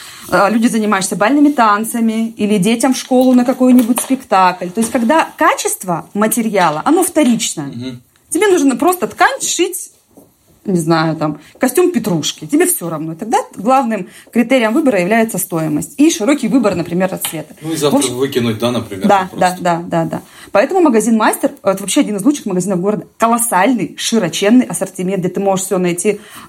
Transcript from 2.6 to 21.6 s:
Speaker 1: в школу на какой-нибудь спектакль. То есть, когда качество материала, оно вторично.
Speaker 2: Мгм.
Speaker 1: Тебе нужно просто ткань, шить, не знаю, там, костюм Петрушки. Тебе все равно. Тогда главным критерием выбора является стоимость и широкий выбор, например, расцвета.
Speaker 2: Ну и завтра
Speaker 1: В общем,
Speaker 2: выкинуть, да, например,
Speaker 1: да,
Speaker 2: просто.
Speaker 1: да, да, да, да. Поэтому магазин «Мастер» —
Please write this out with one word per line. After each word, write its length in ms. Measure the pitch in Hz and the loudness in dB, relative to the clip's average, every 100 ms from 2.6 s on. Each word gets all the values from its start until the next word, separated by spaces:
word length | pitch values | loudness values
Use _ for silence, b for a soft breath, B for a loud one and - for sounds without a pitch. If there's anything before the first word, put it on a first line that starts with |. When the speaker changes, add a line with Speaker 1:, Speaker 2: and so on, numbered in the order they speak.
| 185 233 233 | 2 2 0
Speaker 1:
в 20 | 254 | 0
школу 380 | - 247 254 | 0 2 4
на 100 | 247 | 4
какой-нибудь 560 | 247 247 254 254 233 254 | 2 2 4 4 4 0
спектакль. 680 | - 262 - 190 185 175 180 | -2 -4 0 2 2 0 -6
То 120 | 196 | -4
есть, 100 | 226 | -2
когда 360 | 269 233 311 - - | 0 2 2 0 0
качество 680 | 320 480 403 - 185 160 - | 0 0 -4 -6 -6 -6 -6
материала, 680 | 202 220 226 220 190 170 151 | -2 0 0 0 2 0 0
оно 180 | - 339 | 2 2
вторично. 600 | 339 - 285 226 - - | 2 2 2 2 -2 -6
Speaker 2:
Мгм. 360 | 139 120 127 123 _ _ - | -8 -8 -12 -12 _ _ -6
Speaker 1:
Тебе 160 | 320 415 | 0 2
нужно 280 | 359 277 233 | 4 2 2
просто 300 | 330 359 214 | 0 0 -4
ткань, 320 | - 392 523 | 0 0 0
шить, 480 | - - 370 - - _ _ - _ _ _ _ - | -6 -2 -4 -4 -14 _ _ -20 _ _ _ _ -4
не 120 | 180 | -2
знаю, 380 | 160 165 160 156 | 0 0 0 -2
там, 240 | 151 151 B - | -4 -6 B -4
костюм 320 | 254 - 359 | -2 2 2
Петрушки. 560 | 330 220 170 - - 160 | 0 -2 -2 -4 -8 -2
Тебе 200 | 294 359 | 0 0
все 220 | - 170 | -2 -6
равно. 240 | 156 160 160 | -8 -8 -8
Тогда 220 | 220 381 508 - | -4 -4 -4 -6
главным 500 | 202 262 240 214 180 B B | 0 2 2 -4 -6 B B
критерием 400 | 226 233 269 220 | -2 2 2 2
выбора 280 | 240 302 208 | 0 2 2
является 380 | 175 226 226 185 | 2 2 0 -2
стоимость 560 | - 165 156 151 - - | -4 -4 -2 -4 -4 2
и 100 | 302 | 2
широкий 380 | - 214 294 214 | 2 0 0 0
выбор, 260 | 254 208 175 | 2 2 0
например, 320 | 160 170 185 | -2 -2 -2
расцвета. 440 | 175 - 160 - - | -4 -8 -8 -12 -12
Speaker 2:
Ну 100 | 151 | -8
и 40 | 165 | -2
завтра 200 | 143 - | 2 2
Speaker 1:
В 40 | |
общем, 120 | 131 123 | 0 -2
Speaker 2:
выкинуть, 420 | 135 131 117 110 | -2 -2 -2 -2
да, 120 | 117 | -2
например, 380 | 123 113 95 202 | -4 -6 -2 2
Speaker 1:
да, 200 | 196 185 | 2 0
Speaker 2:
просто. 240 | - 185 180 | -2 -2 -2
Speaker 1:
да, 140 | 180 170 | -2 -4
да, 40 | 175 | -2
да, 180 | 170 | -4
да. 180 | 160 - - B B | -4 -6 -12 B B
Поэтому 280 | 196 254 381 | 0 2 2
магазин 340 | 320 226 208 226 | 4 2 2 2
«Мастер» — 340 | 233 - 285 - | 0 0 -4 -4